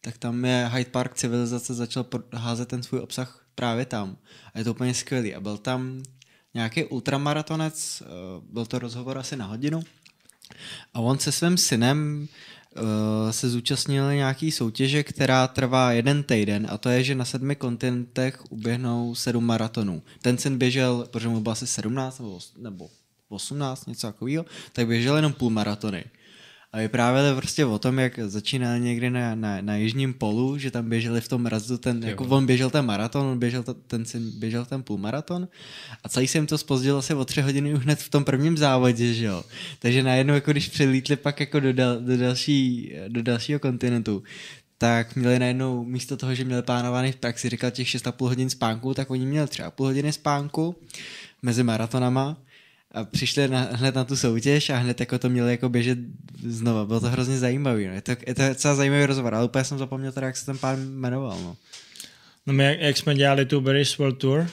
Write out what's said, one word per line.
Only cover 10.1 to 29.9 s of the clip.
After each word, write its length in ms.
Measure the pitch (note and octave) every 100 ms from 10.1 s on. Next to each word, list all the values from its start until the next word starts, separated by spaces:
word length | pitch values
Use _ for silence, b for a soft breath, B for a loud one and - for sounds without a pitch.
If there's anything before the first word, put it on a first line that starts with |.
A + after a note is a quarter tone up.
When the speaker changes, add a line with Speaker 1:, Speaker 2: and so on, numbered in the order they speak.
| _ _ _ - B B B B
Speaker 1:
a 60 | A#2+
on 180 | A#2 C3+
se 140 | -
svým 240 | C3+ E3+ F3+
synem, 720 | - B2 A#2+ D3 D3+ D3 D3 B B B B -
eh, 560 | A2 G#2+ G#2+ A2 A2
se 180 | G#2+ B2+
zúčastnil 640 | A#2+ A#2 C#3 - C#3 C#3
nějaký 380 | C#3+ C3+ C3 D#3+
soutěže, 520 | D3+ A#2 A2 C3+ D3
která 440 | C#3+ - C3+ C3 B2+
trvá 440 | - C3 C3 B2+
jeden 300 | A#2 A#2+ C#3+
týden, 440 | C#3+ A#2 G#2 G#2 G#2+
a 80 | G#2
to 100 | B2+
je, 160 | B2
že 100 | B2+
na 100 | C3
sedmi 320 | B2 C3+ C3+ C#3+
kontinentech 840 | C3 A#2+ B2+ B2 A#2+ - B2+ - -
uběhnou 640 | - G#2+ A#2+ B2+ A#2 A#2+
sedm 300 | A#2 - A#2+
maratonů. 580 | A#2 A2+ A2 - G2+ E2 - B
Ten 160 | B2 B2
syn 200 | C#3+ C3
běžel, 480 | B2+ B2+ B2+ A#2+ A#2+
protože 180 | A#2+ A#2
mu 120 | A2+
bylo 120 | A2
asi 140 | A2 B2
sedmnáct 520 | - G#2+ C3 C3 B2+
nebo 180 | A#2 F2+
os-, 160 | - -
nebo 260 | A#2+ F#2 E2+ _ _ _ _
osmnáct, 580 | G2+ - C#3+ C#3 C3 -
něco 200 | A#2+ A#2
takovýho, 380 | G2+ A#2+ D3+ E3 B B
tak 140 | - A#2
běžel 300 | A#2 A#2+ D3+
jenom 160 | D#3
půlmaratony. 720 | C3 B2 A2 G#2 G#2 A2 F#2 - _ B B B B B
A 60 | A2
vyprávěli 580 | A2+ B2 A#2+ C3 C#3+ C3
prostě 280 | - -
o 140 | C#3+ G#2+
tom, 200 | B2+ C3
jak 200 | B2+ A#2+
začínali 640 | A2 G#2 G#2 C3+ B2 A#2+
někdy 300 | A#2+ A#2+ B2
na, 240 | B2 A#2+
na, 260 | A2 G#2+ G2
na 160 | G2+ G#2
jižním 380 | A2